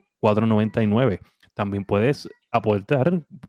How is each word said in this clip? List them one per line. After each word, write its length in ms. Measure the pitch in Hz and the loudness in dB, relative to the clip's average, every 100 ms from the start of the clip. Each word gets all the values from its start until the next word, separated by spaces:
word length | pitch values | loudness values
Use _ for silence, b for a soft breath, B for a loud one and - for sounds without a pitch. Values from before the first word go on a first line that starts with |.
| _ _ | _ _
cuatro 280 | 110 107 113 | 2 2 2
noventa 360 | 107 107 117 | 2 0 0
y 40 | 107 | 0
nueve. 340 | 107 127 90 b b b | 2 0 -2 b b b
También 300 | - 101 101 | -8 -6 -6
puedes 440 | 95 101 117 143 - - _ | -2 0 0 -2 -8 -20 _
aportar 720 | 117 107 104 95 143 139 180 147 - | -2 0 -2 0 0 0 -2 -6 -18